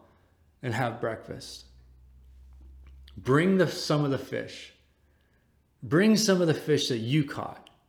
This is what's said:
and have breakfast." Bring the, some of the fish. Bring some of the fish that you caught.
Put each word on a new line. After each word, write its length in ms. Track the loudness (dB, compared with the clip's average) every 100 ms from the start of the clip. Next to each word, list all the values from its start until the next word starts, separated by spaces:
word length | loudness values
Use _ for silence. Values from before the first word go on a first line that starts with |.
| _ _ _ _ _ -10
and 120 | -6
have 260 | -2 -2 -2
breakfast." 640 | -6 -6 -12 -16 -16 -18 -20 -20 -20 -20 -20 -20 -20 -20 -20 -20 -20 -20 -20 -20 -20 -8
Bring 400 | 2 2 4 2
the, 100 | 2
some 380 | 0 -2 0
of 60 | 0
the 80 | -2
fish. 560 | -4 -8 -8 -14 -18 _ _ _ _ _ _ _ _ _ _ -14
Bring 340 | 0 4 6 4
some 260 | 4 4
of 60 | 2
the 60 |
fish 340 | 0 0 0 0
that 100 | -2
you 260 | 0 0
caught. 460 | 0 -4 -8 -12 -20 _